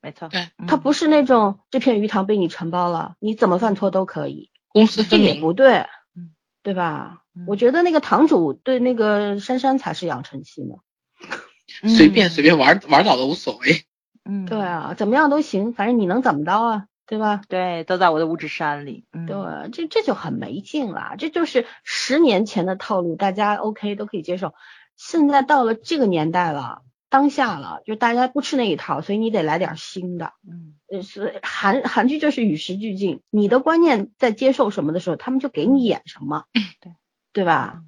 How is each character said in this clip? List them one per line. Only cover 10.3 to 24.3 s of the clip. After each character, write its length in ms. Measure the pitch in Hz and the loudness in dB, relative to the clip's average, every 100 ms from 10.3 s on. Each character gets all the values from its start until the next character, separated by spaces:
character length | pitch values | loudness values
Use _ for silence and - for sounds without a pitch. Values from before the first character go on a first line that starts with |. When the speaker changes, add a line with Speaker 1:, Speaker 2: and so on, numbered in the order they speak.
| 139 | -14
Speaker 3:
系 180 | 139 - | -16 -14
呢。 140 | - - _ _ _ _ - - - _ _ - | -14 -14 _ _ _ _ -14 -14 -16 _ _ -6
Speaker 1:
嗯。 80 | 214 | 2
Speaker 2:
随 180 | 220 302 | 8 8
便， 220 | 196 185 | 8 2
随 140 | 165 | 6
便 120 | 147 160 | 6 6
玩， 240 | 135 185 - | 6 4 4
玩 160 | 170 | 4
倒 120 | 202 127 | 6 2
了 100 | 131 | 0
无 80 | |
所 220 | 170 - - | -2 -6 -4
谓。 260 | 135 160 _ _ _ _ | 0 0 _ _ _ _
Speaker 1:
嗯。 220 | - 202 180 | -10 -8 -6
Speaker 3:
对 140 | 214 | -6
啊， 340 | 190 170 143 160 | -4 -6 -8 -4
怎 120 | 208 | 0
么 80 | 262 | 2
样 140 | 302 | 2
都 100 | 294 | 2
行， 320 | 294 190 208 | -2 -2 -4
反 160 | 240 202 | -4 0
正 100 | 240 | 0
你 80 | 190 | 0
能 160 | 208 | 0
怎 140 | 254 147 | 0 0
么 60 | |
着 80 | 151 | 0
啊， 320 | 202 233 214 196 _ | 0 0 -2 -8 _
对 140 | _ 214 | _ -4
吧？ 220 | 214 208 202 | -2 -2 -4
Speaker 1:
对， 340 | 185 180 170 | -4 -4 -6
都 160 | 160 185 | -4 2
在 120 | 180 | 4
我 100 | 156 | 4
的 80 | 160 | 0
五 80 | 165 | -4
指 100 | 156 | -8
山 400 | - 156 147 143 | -6 -4 -4 -8
里。 180 | - _ | -16 _
嗯。 140 | 165 165 | -14 -10
Speaker 3:
对， 100 | 196 185 151 - | -8 -8 -10 -12
这， 160 | 247 330 | -10 -4
这 160 | 453 | -2
就 100 | 440 | -2
很 200 | - 165 | -4 -6
没 260 | - - 139 | -8 -8 -12
劲 320 | 196 302 240 | -8 -6 -6
了， 240 | - - 208 | -8 -10 -10
这 100 | 311 | -6
就 160 | 339 | -4
是 220 | 330 254 233 - | -2 -2 -4 -12
十 380 | - - - 277 | -10 -8 -2 4
年 260 | 330 196 214 | 4 4 0
前 200 | - 175 | -2 -4
的 100 | 190 | -4
套 240 | - 196 | -4 -2
路， 160 | 175 160 | -2 -2
大 160 | 196 | -2
家 240 | 190 208 208 | 0 -2 -2
OK， 400 | 214 214 208 202 | -4 -6 -8 -8
都 100 | 214 | -8
可 100 | 196 | -10
以 60 | |
接 140 | 160 | -6